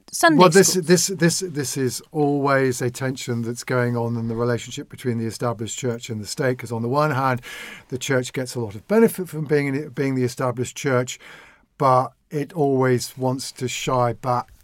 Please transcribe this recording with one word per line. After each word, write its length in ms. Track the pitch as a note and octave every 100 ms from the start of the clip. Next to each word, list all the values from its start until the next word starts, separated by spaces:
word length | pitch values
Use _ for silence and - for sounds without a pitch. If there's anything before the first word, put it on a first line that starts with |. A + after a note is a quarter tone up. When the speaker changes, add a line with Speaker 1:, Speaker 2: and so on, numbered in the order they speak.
| _
Speaker 1:
Sunday 280 | - E4 D4+
Speaker 2:
Well, 100 | F#3
this, 220 | F3+ F#3
Speaker 1:
schools. 160 | F#3 D#3+
Speaker 2:
this, 200 | F3 -
this, 320 | E3+ E3+ -
this 360 | F#3 D3 B2+ C#3+
is 260 | B2+ - -
always 680 | D#3 C#3+ C#3+ C#3 C3+ C3+ B2
a 100 | B2
tension 520 | - C3 C3 - A#2
that's 220 | A2+ A#2+
going 340 | - B2+ A#2+ A#2+
on 180 | A#2 A#2
in 120 | A2+
the 60 |
relationship 540 | A2+ A#2+ A#2 A#2+ C#3 C#3+
between 300 | - B2+ A#2
the 80 | A2+
established 520 | - A#2+ G#2+ A2 -
church 300 | B2+ A#2 -
and 140 | A2
the 40 | G2+
state, 320 | - C3 B2+
'cause 140 | B2
on 80 | A2+
the 80 | A#2
one 220 | C#3+ D3+
hand, 320 | C3 C3+ B2 - - - - -
the 100 | B2+
church 340 | - C3 B2+
gets 220 | - B2+
a 60 | B2+
lot 140 | A2
of 140 | G#2+ -
benefit 400 | G#3+ A3+ F#3+ F3
from 160 | D3+
being, 460 | D3+ D3 C#3+ C3+ D3+
being 240 | B2 C#3
the 100 | C3
established 500 | B2 - C3 B2 A#2+
church, 460 | - C#3+ B2 B2+ - - - - _ _ -
but 360 | C3+ B2+ B2+ - _
it 240 | D3+ C3
always 580 | E3+ C#3 C3 C3 B2 - -
wants 340 | C3 C3 -
to 160 | - B2
shy 460 | - - B2+ A#2+
back, 340 | A2+ C3 A#2+ - -